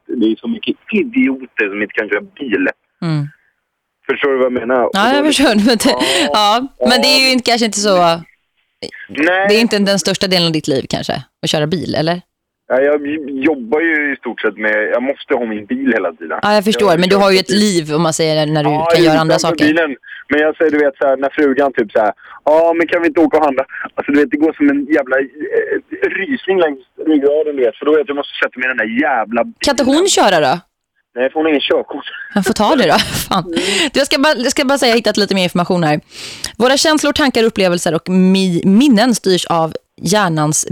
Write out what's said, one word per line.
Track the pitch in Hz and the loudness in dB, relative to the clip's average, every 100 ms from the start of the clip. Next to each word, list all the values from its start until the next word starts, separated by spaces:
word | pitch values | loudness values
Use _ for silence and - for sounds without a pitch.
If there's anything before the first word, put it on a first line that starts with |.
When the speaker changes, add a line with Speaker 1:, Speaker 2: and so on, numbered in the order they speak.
| - 123 | -10 -2
Speaker 1:
det | 110 | 0
är | 110 | 0
så | 117 | -6
mycket | 113 - - - | -6 -6 -8 -4
idioter | 214 240 240 131 135 127 - 101 | -2 -2 0 0 -2 -8 -6 -6
som | 101 | -4
inte | 104 | -6
kan | - 104 | -6 -4
köra | 104 | -4
bil. | 98 - 139 - - - _ - | -6 -12 -4 -2 -2 -6 _ -8
Speaker 2:
Mm. | 165 151 147 _ _ _ _ _ _ _ - | -4 -4 -4 _ _ _ _ _ _ _ -6
Speaker 1:
Förstår | 123 143 | -2 0
du | 131 | 0
vad | |
jag | 127 | 0
menar? | 123 117 127 117 | -2 -2 0 0
Speaker 2:
Ja, | 196 226 | 0 0
Speaker 1:
Och | |
då | 285 | 2
Speaker 2:
jag | 302 | 0
förstår. | 269 269 | 2 2
Men | 208 220 233 | 4 2 2
det, | 262 - - 370 294 | 0 0 -2 -2 0
Speaker 1:
Ja, | 214 208 233 269 - | 0 2 0 -2 -2
Speaker 2:
ja, | 240 | 0
men | 247 | 2
det | 262 | 2
är | 269 | 2
ju | 262 | 2
Speaker 1:
ja. | |
Speaker 2:
inte, | 254 240 | 2 0
kanske | 233 226 | 0 0
inte | 202 | -2
så. | 208 180 175 170 165 _ _ _ _ - - - - | 0 2 2 0 -6 _ _ _ _ -16 -16 -16 -12
Speaker 1:
Nej. | - 165 185 196 | -2 0 2 2
Speaker 2:
Det | 214 | 2
är | |
inte | 233 208 | 2 0
den | 196 196 | 0 0
största | 196 180 196 | -2 -2 -2
delen | 185 170 | 0 0
av | |
ditt | 156 151 | -2 -2
liv | 135 - | -2 -2
kanske, | - 143 - - - | -6 -4 -6 -8 -10
att | - | -4
köra | 160 151 | -2 -2
bil, | 175 - | -2 -2
eller? | - 160 175 _ _ _ _ - | -2 -2 -4 _ _ _ _ -2
Speaker 1:
Ja, | 127 | 0
jag | 143 147 143 156 139 | 2 0 -2 -8 -8
jobbar | 135 147 143 113 151 | -4 -2 -2 -4 -2
ju | 165 156 147 | 0 -2 -2
i | 131 | -6
stort | 123 101 | -8 -6
sett | 110 101 | -6 -4
med... | 107 107 107 | -2 -2 -2
Jag | 120 | -2
måste | 131 139 - | -2 -6 -4
ha | 131 117 | -4 -4
min | 107 101 | -8 -6
bil | 127 135 | -4 -2
hela | 110 87 | -2 -4
tiden. | 80 80 82 | -8 -10 -4
Speaker 2:
Ja, | 208 | 0
jag | 214 | 0
förstår. | 196 214 202 | 0 0 2
Speaker 1:
Jag | 165 | 2
Speaker 2:
Men | 180 | 2
du | 196 | 4
har | 196 | 4
ju | 190 | 2
ett | - | 2
Speaker 1:
köper | 202 | 2
bil. | 214 170 | 2 0
Speaker 2:
liv, | 151 | -2
om | 151 | 0
man | 160 | 0
säger, | 156 160 156 151 | 0 0 0 0
när | 156 | 0
du | 147 | 0
Speaker 1:
Ja, | 151 165 | 0 2
Speaker 2:
kan | 165 | 4
göra | 165 156 | 4 4
andra | 160 165 | 2 0
Speaker 1:
utanför | 170 160 | 0 0
Speaker 2:
saker. | 151 | 2
Speaker 1:
bilen. | 160 156 127 - - - | 2 -2 -4 -14 -18 -4
Men | 147 | 0
jag | 156 151 | 0 2
säger, | 160 | 0
du | 147 | 2
vet, | 143 - | 0 0
så | 143 | -2
här, | 135 | 0
när | 139 | -2
frugan | - 143 131 139 | 0 0 2 0
typ | 123 107 | -2 -2
så | 117 | 0
här, | 104 - - - | 0 -2 -16 -6
ja, | - 156 165 165 | 2 4 4 0
men | 165 | 0
kan | 175 | 0
vi | 170 | 0
inte | 170 | 2
åka | 151 156 | 2 2
och | |
handla? | 151 131 135 - - | 2 0 -4 -8 -10
Alltså, | - - | -8 0
du | 143 | 0
vet, | 131 | 2
det | 147 | 0
går | 156 | 0
som | 151 143 | 2 2
en | 143 139 | 2 0
jävla, | 156 127 131 | -2 0 -2
eh, | - - - - - - - - 349 180 | -2 -6 -4 -2 -2 -6 -6 -4 -4 -4
rysning | 196 - - 190 | -4 -4 0 0
längs | 160 135 - - 147 | 0 -2 -14 -8 0
ryggraden, | 151 139 151 151 139 | 2 2 2 0 0
du | |
vet. | 120 - | -2 0
För | 143 | 0
då | |
vet | 156 | 2
jag, | 139 | 0
jag | 143 | -4
måste | - - | -6 -4
sätta | 135 131 | -6 -4
mig | 127 | -4
i | |
den | 123 | -2
där | 107 117 | -2 -2
jävla | 151 123 107 117 | 0 -2 -2 -4
bilen. | 117 - | -4 -4
Speaker 2:
Kan | 294 | -2
inte | 285 | 0
hon | 254 294 381 | 2 2 2
köra | 392 233 170 | 2 2 4
då? | 135 170 _ _ _ _ _ | 2 -2 _ _ _ _ _
Speaker 1:
Nej, | 120 135 | -4 -2
för | |
hon | 156 | 0
har | 160 | 0
ingen | 143 - | 0 0
körkort. | 156 - 143 - - - | -2 -2 -12 -12 -16 -6
Speaker 2:
Han | 202 | -4
får | 185 | -2
ta | - 214 294 | 0 2 2
det | 180 | 2
då. | 208 | 2
<laughs> | - - - | 0 -6 -4
Fan. | 196 359 339 370 392 311 | -4 -4 -4 -2 -2 -2
Du, | 254 | -2
jag | 277 | -2
ska | 294 | 0
bara, | 302 254 | 0 0
jag | 240 | -2
ska | - | -2
bara | 269 285 | 0 2
säga, | 247 | 2
jag | |
har | 233 | 2
hittat | 208 208 | 2 0
lite | 196 | 0
mer | 190 | 0
information | 180 180 175 180 | 0 0 0 0
här. | 156 151 - - - - - - | 0 0 -4 -18 -16 -10 -10 0
Våra | 254 277 | 2 2
känslor, | 320 311 294 | 2 2 0
tankar, | - 277 233 | 0 0 2
upplevelser | 226 - 185 175 175 | 0 2 0 0 0
och | 160 - | -2 0
mi-, | 185 185 190 185 170 196 | 2 4 4 2 0 4
minnen | 202 294 202 254 | 4 6 4 4
styrs | 214 190 180 - | 0 0 0 0
av | 170 160 - _ - | -2 -2 -6 _ -8
hjärnans | 170 208 185 156 151 151 - | -2 0 2 0 0 -2 -2